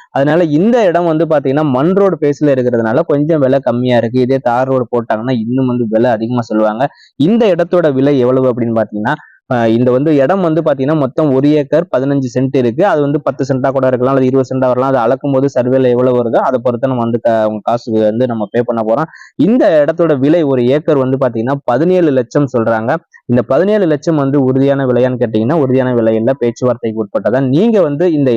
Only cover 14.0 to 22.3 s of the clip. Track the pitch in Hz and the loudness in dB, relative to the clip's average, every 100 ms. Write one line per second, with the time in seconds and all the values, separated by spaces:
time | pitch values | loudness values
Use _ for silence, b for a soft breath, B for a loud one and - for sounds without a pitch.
14 | 127 139 131 135 127 131 127 123 131 131 | 0 2 2 0 -2 -2 0 0 0 0
15 | 117 135 143 131 139 131 120 131 127 120 | 0 -2 -2 0 0 0 0 2 2 2
16 | 127 123 113 156 208 247 127 120 135 127 | 2 2 0 0 0 -2 -2 -2 -2 -2
17 | 117 117 120 113 110 107 107 117 - 110 | -2 -2 0 0 0 -2 -4 -4 -2 0
18 | 107 113 127 113 101 117 120 117 110 117 | 0 0 -2 -4 -4 -4 -2 -2 -2 -2
19 | 160 B B - 185 254 262 156 143 165 | -2 B B -2 0 2 2 2 0 0
20 | 165 143 139 175 147 131 120 143 160 143 | 0 2 2 2 2 0 2 0 0 0
21 | 131 135 127 117 120 143 - 123 170 185 | 0 0 -2 -2 -4 -4 -2 0 2 2
22 | 160 131 120 | 2 0 0